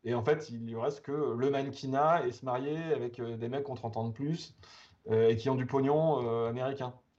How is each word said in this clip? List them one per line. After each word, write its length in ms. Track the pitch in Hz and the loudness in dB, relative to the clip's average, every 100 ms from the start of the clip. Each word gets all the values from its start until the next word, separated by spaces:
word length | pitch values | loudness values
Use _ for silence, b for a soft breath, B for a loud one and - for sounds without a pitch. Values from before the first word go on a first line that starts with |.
Et 100 | 113 | -2
en 80 | 120 | 0
fait, 280 | 113 156 151 | 2 2 0
il 160 | 117 | -8
lui 100 | 113 | -6
reste 260 | 113 135 147 | -2 -2 -4
que 120 | - | -4
le 360 | 147 135 117 135 | -2 0 2 2
mannequinat 800 | 139 139 - 131 135 156 170 123 | 0 -2 -6 -2 2 4 4 0
et 60 | |
se 100 | 117 | -4
marier 340 | 131 123 143 156 165 | -4 -2 -2 -2 -2
avec, 280 | 127 120 117 | -2 -2 -6
euh, 160 | 117 113 | -6 -6
des 100 | 117 | -4
mecs 160 | - | -4
qui 80 | - | -4
ont 40 | |
trente 200 | - 113 | -6 -6
ans 100 | 113 117 | -4 -4
de 20 | |
plus, 420 | 113 143 165 - - B B B B - | -2 -2 -2 -6 -18 B B B B 0
euh, 200 | 110 113 | 4 6
et 80 | 113 | 4
qui 120 | 131 | 2
ont 60 | |
du 100 | 131 | 0
pognon, 600 | 127 139 135 151 160 135 120 | 0 2 4 4 4 2 0
euh, 220 | 117 117 | 0 0
américain. 440 | 120 131 139 127 - _ | -2 -4 -4 -8 -10 _